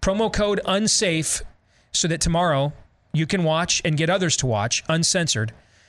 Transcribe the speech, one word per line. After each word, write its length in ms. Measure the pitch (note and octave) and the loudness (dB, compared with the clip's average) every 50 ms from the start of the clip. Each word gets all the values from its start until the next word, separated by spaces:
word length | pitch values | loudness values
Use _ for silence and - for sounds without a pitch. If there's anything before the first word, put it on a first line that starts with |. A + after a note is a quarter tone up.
Promo 320 | - F#3+ F#3+ G#3 A3+ G#3+ - | -2 -2 0 2 0 0 0
code 260 | - G#3 G#3 G3+ F#3 - | 0 0 0 0 0 0
unsafe, 760 | - F#3+ G3 A3 G#3 - - G#3+ F#3 E3 D#3+ D3+ - - - - - - _ _ _ _ _ _ _ - | 0 0 0 2 2 2 2 2 0 0 0 -2 -2 -4 -6 -6 -10 -16 _ _ _ _ _ _ _ -4
so 160 | - - D#3+ | -2 0 0
that 100 | E3+ E3+ | 0 0
tomorrow 540 | - E3+ E3+ E3+ F3+ E3+ D3 C3+ C#3 D3 D3+ - - - _ _ _ _ - | 0 0 2 2 2 2 2 2 0 -2 -4 -8 -16 -20 _ _ _ _ -2
you 120 | D3+ D#3+ | -2 0
can 180 | - - F#3+ E3+ | 0 0 0 2
watch 380 | D#3 D#3 D#3+ G3+ G#3+ - - - | 2 2 0 0 0 -2 0 0
and 100 | E3 D3+ | 0 0
get 140 | C#3+ D#3+ D#3+ | 2 2 2
others 260 | F#3 G3+ F#3 D#3+ - | 2 2 0 0 0
to 80 | - - | 0 0
watch, 380 | B2+ A2+ G#2 G#2 A#2+ - - - - | 0 0 0 0 0 -2 -4 -2 -2
Uncensored, 640 | D#3+ E3 E3 - - F#3 E3+ - - A2 A2 A2 - - - _ _ _ _ | 0 0 0 0 0 0 0 0 0 -2 -2 -4 -6 -12 -20 _ _ _ _